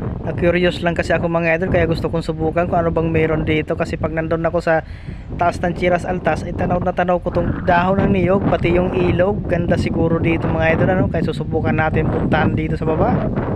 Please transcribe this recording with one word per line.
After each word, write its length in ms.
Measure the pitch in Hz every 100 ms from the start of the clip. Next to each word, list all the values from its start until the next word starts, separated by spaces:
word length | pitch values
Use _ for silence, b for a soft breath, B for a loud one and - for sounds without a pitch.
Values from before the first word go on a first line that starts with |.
| - - -
Na-curious 560 | 151 175 175 175 165
lang 80 | 170
kasi 240 | 170 170 165
ako, 160 | 170
mga 240 | 165 170 165
idol, 140 | 190
kaya 160 | 185 165
gusto 240 | 165 160
kong 80 | 165
subukan 480 | 160 160 160 165 175
kung 80 | 175
ano 160 | 165
bang 160 | 165 165
meron 400 | 160 156 156 156
dito. 320 | 156 151 170
Kasi 160 | 165 160
pag 160 | 160
nandun 320 | 160 160 165
ako 160 | 165 170
sa 240 | 165 160 - B B B B -
taas 160 | 175 -
ng 80 | 180
Chiras 320 | 165 180 175
Altas, 400 | 175 185 170 156
ay 80 | -
tanaw 320 | 170 180 180
na 80 | 180
tanaw 320 | 180 180 180
ko 80 | 175
tong 320 | 170 170 -
dahon 400 | - 175 180 196
ng 80 | 196
niyog, 320 | 190 175 196 -
pati 240 | 170 175 175
yung 160 | 180
ilog. 560 | 180 180 175 185 208 -
Ganda 320 | 170 175 170
siguro 400 | 180 165 165 165
dito, 320 | 165 165 165
mga 240 | 160 160 165
idol, 140 | 175 185
ano? 40 | 180
Kaya 160 | 170
susubukan 480 | 160 147 151 160 156
natin 400 | 151 156 160 156
puntahan 400 | 165 160 156 160
dito 240 | 151 156 151
sa 80 |
baba. 400 | 156 160 190 - - - -